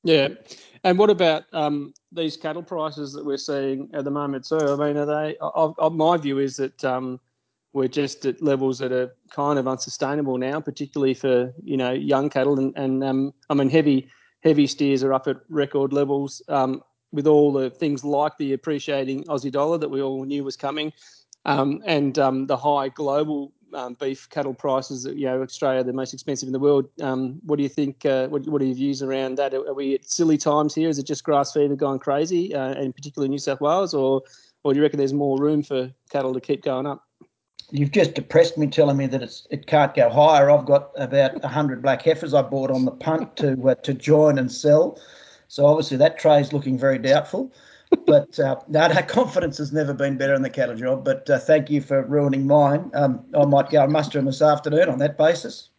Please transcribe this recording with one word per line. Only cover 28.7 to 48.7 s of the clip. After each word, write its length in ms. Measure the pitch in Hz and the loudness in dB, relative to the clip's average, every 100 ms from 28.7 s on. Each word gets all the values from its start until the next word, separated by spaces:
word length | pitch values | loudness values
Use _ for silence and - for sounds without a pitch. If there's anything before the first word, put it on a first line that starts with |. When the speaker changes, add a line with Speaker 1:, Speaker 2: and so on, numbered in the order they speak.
| 127 | -2
Speaker 1:
views 280 | 139 135 | -4 -4
around 320 | 135 135 131 131 | -4 -4 -4 -4
that? 180 | 139 | -2
Are, 140 | 135 147 | -4 -6
are 60 | |
we 220 | 139 139 135 | -6 -4 -4
at 100 | - | -4
silly 320 | - 165 147 | -2 2 2
times 360 | 156 147 151 | 2 0 0
here? 140 | 156 160 | 0 -2
Is 120 | 143 | -2
it 60 | 139 | -6
just 200 | 139 - | -8 0
grass 260 | 143 139 | 0 0
fever 240 | 151 147 139 | 0 0 0
gone 240 | 143 135 | -2 -2
crazy, 560 | 147 139 165 175 190 143 | -4 -2 -2 -2 -4 -4
uh, 180 | 131 | -6
and 220 | 135 135 127 | -6 -8 -8
particularly 320 | 147 147 139 | -14 -6 -4
New 120 | 143 | -4
South 200 | 143 135 | -6 -2
Wales, 340 | 147 175 190 | 0 0 0
or, 280 | 151 135 135 131 _ _ _ | 0 0 0 -4 _ _ _
or 80 | 147 | 0
do 60 | 139 | 2
you 40 | |
reckon 160 | 147 143 | 2 2
there's 140 | 135 | -2
more 260 | 143 143 135 | 0 -2 0
room 260 | 147 151 | 0 0
for 280 | 147 131 127 131 _ | -2 -4 -6 -12 _
cattle 220 | 143 131 | -4 -2
to 60 | 127 | -4
keep 240 | - 143 | -4 -4
going 220 | 147 127 143 | -2 -4 -6
up? 180 | 135 _ _ _ _ _ - _ | -10 _ _ _ _ _ -20 _
Speaker 2:
You've 200 | 143 143 | -2 0
just 220 | 208 170 | 2 2
depressed 440 | - - 160 165 156 | 0 2 4 4 2
me 100 | 147 | -2
telling 280 | - 147 139 | 2 2 2
me 120 | 135 | -2
that 140 | 131 | -4
it's, 260 | 131 - _ | -8 -16 _
it 180 | 147 - | -12 0
can't 260 | 151 143 | 2 4
go 160 | 143 117 | 4 4
higher. 400 | 120 151 151 139 | 6 6 8 8
I've 160 | 147 135 | 6 6
got 260 | 143 - - | 2 2 -8
about 480 | 131 139 131 - | 0 2 2 0
a 60 | 139 | -4
hundred 320 | 131 147 123 | -2 -2 0
black 220 | 135 131 | 0 2
heifers 300 | 165 160 160 | 2 0 2
I 80 | 143 | 2
bought 300 | 127 135 131 | 2 -4 -2
on 140 | 131 127 | 0 -2
the 60 | |
punt 440 | - 160 160 - - | -2 -2 -2 -4 -4
to, 320 | 147 131 131 | -2 2 2
uh, 60 | 127 | 2
to 180 | - | -2
join 440 | 135 - 151 151 135 | -4 4 6 6 4
and 120 | 127 | -2
sell. 480 | - 147 151 226 - - - - _ _ | 0 4 6 4 -2 -20 -20 -20 _ _
So 180 | - 143 | 2 4
obviously 320 | 156 147 131 | 4 0 2
that 200 | 151 - | 2 4
tray's 360 | 156 147 139 | 4 4 4
looking 240 | 143 135 127 | -4 -2 0
very 200 | 135 131 | 0 0
doubtful. 540 | 127 147 151 185 262 _ - _ _ - - | 2 2 2 -6 -8 _ -20 _ _ 2 6
But, 320 | 147 - - | 4 4 -2
uh, 160 | 135 131 | -2 -2
no, 180 | - | -2